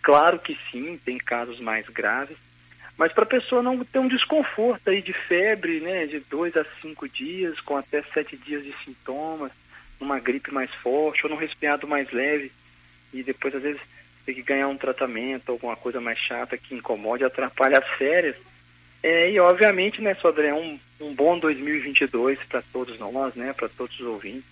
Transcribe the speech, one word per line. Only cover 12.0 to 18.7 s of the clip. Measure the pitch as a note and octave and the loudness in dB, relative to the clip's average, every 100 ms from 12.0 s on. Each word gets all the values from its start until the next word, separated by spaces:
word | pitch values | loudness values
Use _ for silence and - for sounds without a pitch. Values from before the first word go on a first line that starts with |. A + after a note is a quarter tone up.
| C3 | -2
leve, | A#2+ C#3 D3+ C3+ _ _ _ _ _ _ | -2 0 0 -4 _ _ _ _ _ _
e | C3 | -10
depois, | C3 C3 C#3 | -8 -4 -4
às | C3+ | -4
vezes, | C#3+ C#3+ - - - _ - | -6 -6 -12 -20 -20 _ -10
ter | |
que | C3 | -8
ganhar | B2+ C#3 C#3 | -2 0 0
um | C#3 | -2
tratamento, | C#3 B2+ C3 A2+ B2+ C3 - | -2 -2 -2 -2 -6 -6 -6
alguma | A#2+ B2 A2+ | -4 -4 -6
coisa | B2 B2 | -6 -4
mais | A#2+ A2+ | -4 -4
chata | - A#2+ A#2 B2 | -4 -4 -6 -8
que | - B2+ | -10 -12
incomode, | - A2 G#2+ A#2+ C3 | -6 -4 -2 0 0
atrapalha | B2+ C3 - C3+ C3+ | 0 -6 2 6 6
as | - - | 4 -2
férias. | C3+ F3 D#3+ - - - _ | 2 4 2 -4 -16 -20 _